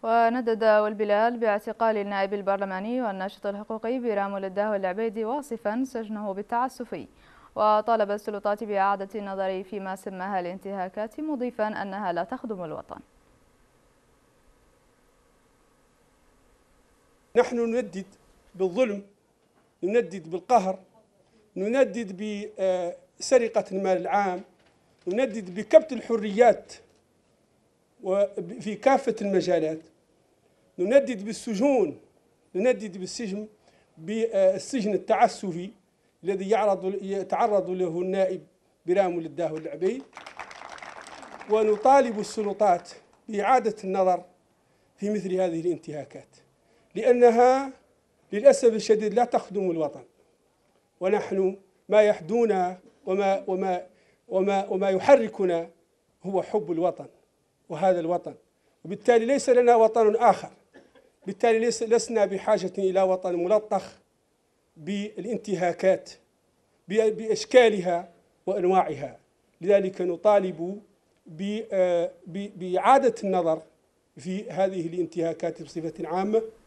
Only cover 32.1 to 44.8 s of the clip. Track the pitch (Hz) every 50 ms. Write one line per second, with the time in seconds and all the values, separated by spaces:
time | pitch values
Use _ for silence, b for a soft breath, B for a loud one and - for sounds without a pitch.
32.1 | _ _ _ _ _ _ _ _ _ 180 202 254 254 196 208 214 170 196 185 185
33.1 | - - 240 202 185 202 214 214 _ _ b b b b b b b - 160 165
34.1 | 214 226 220 226 226 196 196 190 190 185 - - - 262 202 208 202 170 - -
35.1 | 247 190 240 226 - - - 196 165 170 175 202 226 _ _ _ _ _ _ _
36.1 | _ _ - 170 196 185 196 190 214 220 214 214 196 185 175 190 190 196 196 190
37.1 | 196 202 185 - - 165 220 233 208 196 175 170 185 180 185 175 160 175 180 185
38.1 | 185 196 190 185 185 175 151 _ _ _ _ _ _ _ _ 160 180 196 196 180
39.1 | 170 175 165 160 139 139 175 156 156 160 156 160 - 180 175 190 233 269 269 _
40.1 | _ - - - - - - - - - - - - - - - - - - -
41.1 | - - - - - - - - 208 220 220 214 214 208 214 254 269 277 262 240
42.1 | 220 208 202 - - - 214 202 196 196 214 202 175 175 - - - - _ _
43.1 | _ _ _ - 220 202 202 196 262 254 208 220 202 - - 190 185 196 190 185
44.1 | 180 175 - - _ _ _ _ _ _ _ _ _ _